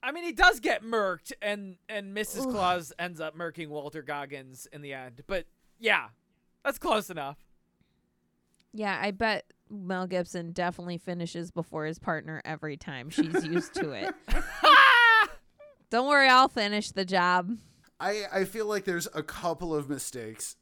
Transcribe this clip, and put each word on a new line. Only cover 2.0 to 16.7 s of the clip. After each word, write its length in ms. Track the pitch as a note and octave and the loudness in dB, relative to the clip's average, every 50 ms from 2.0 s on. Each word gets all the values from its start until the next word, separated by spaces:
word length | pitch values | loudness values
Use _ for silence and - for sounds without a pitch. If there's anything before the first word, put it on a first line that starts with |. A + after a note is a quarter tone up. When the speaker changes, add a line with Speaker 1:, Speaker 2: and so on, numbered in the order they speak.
| G3+ G3 G3 | -8 -6 -6
Speaker 1:
Missus 320 | G#3 G#3+ G#3 - G#3+ C4+ | -6 -6 -6 -4 -4 -4
Speaker 2:
Ugh. 60 | C4 | -2
Speaker 1:
Claus 420 | B3 G#3+ F#3+ F3+ F3+ F3+ E3 C#3+ - - | -2 0 2 2 2 0 -2 -8 -8 -8
ends 200 | F3 F3+ F3 D3+ | -8 -8 -6 -8
up 160 | D#3 D#3 D3+ | -8 -10 -8
murking 360 | D#3+ F3 E3+ D3+ E3 E3 D3+ | -8 -10 -10 -8 -10 -12 -8
Walter 320 | D3 D3+ C#3 D3 C#3+ D#3+ C#3+ | -8 -8 -8 -8 -10 -12 -10
Goggins 640 | C3 D3 C#3+ C#3+ C#3 C#3+ C#3 C3+ C3 C3 B2+ - - | -8 -8 -8 -8 -10 -12 -14 -14 -16 -18 -20 -20 -18
in 100 | - D3 D3 | -18 -16 -14
the 100 | C#3+ C#3 | -12 -12
end. 300 | C3 B2+ B2+ A#2+ A#2+ C#3+ | -12 -12 -14 -18 -20 -10
But, 220 | _ G3 F#3 E3+ - _ _ _ _ _ _ | _ -6 -6 -6 -6 _ _ _ _ _ _
yeah, 300 | A3 A3 G#3 F3 B2+ G#2 - _ _ _ _ _ _ _ _ _ _ | 0 2 2 2 0 -4 -14 _ _ _ _ _ _ _ _ _ _
that's 140 | C#4 C4+ - | -4 -4 -2
close 320 | - F#4 C4 G#3+ G3+ - | 0 0 0 0 0 -4
enough. 300 | F3+ E3 C#3 C3+ D3 _ _ _ _ _ _ _ _ _ _ _ _ _ _ _ _ _ _ _ _ _ _ _ _ _ _ _ | -8 -8 -8 -8 -10 _ _ _ _ _ _ _ _ _ _ _ _ _ _ _ _ _ _ _ _ _ _ _ _ _ _ _
Speaker 2:
Yeah, 280 | _ G#3+ G#3+ G3+ F#3+ E3 | _ -6 -4 -2 -2 0
I 80 | - G3+ | 0 -2
bet 340 | G3+ F#3+ A#3 A3 G#3+ F#3 - _ _ _ _ _ | -2 0 0 0 0 0 -4 _ _ _ _ _
Mel 380 | G#3 G#3 F#3+ F3+ F#3+ F#3 F#3 | -14 -12 -6 -4 -4 -2 -2
Gibson 460 | F#3 F#3 F3+ F3 E3+ - F#3 E3+ E3 | -2 -2 -2 -2 -2 -6 -8 -8 -8
definitely 480 | E3+ - F3+ F3 F3 - F3 F3 F3 E3+ | -4 -2 -2 -2 -2 -4 -8 -8 -8 -8
finishes 500 | _ - F3+ F3 E3+ E3 - F3 E3+ F3 | _ -8 -6 -6 -6 -6 -6 -8 -10 -8
before 360 | - E3+ E3 - - D#3+ D3+ D#3 | -6 -8 -8 -6 -6 -6 -4 -6
his 100 | F3 - | -6 -6
partner 420 | - - E3+ D#3 - D3+ D#3+ D3+ - | -4 -4 -4 -4 -4 -8 -12 -10 -8
every 320 | - D#3 D3+ - D#3 C#3+ C#3 | -10 -10 -8 -8 -10 -10 -10
time. 320 | - - D3 B2+ A#2+ D3 | -12 -12 -12 -10 -12 -8
She's 360 | D#3+ - D#4 - D#3+ F#4 - D#3 | -2 -2 -2 0 0 -2 -2 0
used 260 | - F4 - - - | -2 -2 -2 -4 -6
to 140 | F4 - - C4+ | -6 -6 -4 -4
it. 200 | - - G4 - - _ - | -6 -6 -8 -8 -10 _ 0
Speaker 1:
<laughs> 80 | - - - - - - - D#5 C#5 C5+ C#5 C5+ C5 A#4+ A#4+ A#4 A4+ A4 G#4+ F#4+ - - _ _ _ _ - - _ _ _ _ | 0 0 0 -2 -6 4 8 10 10 10 10 10 10 8 8 8 8 6 6 2 0 -16 _ _ _ _ -20 -20 _ _ _ _
Speaker 2:
Don't 180 | - A3+ B3+ C#4 | -2 0 2 4
worry, 220 | D4 C#4+ C4+ C4 | 6 6 8 8
I'll 180 | B3+ B3+ C4 C4+ | 8 8 8 6
finish 440 | - C4 G#3+ G3+ | 4 0 -2 0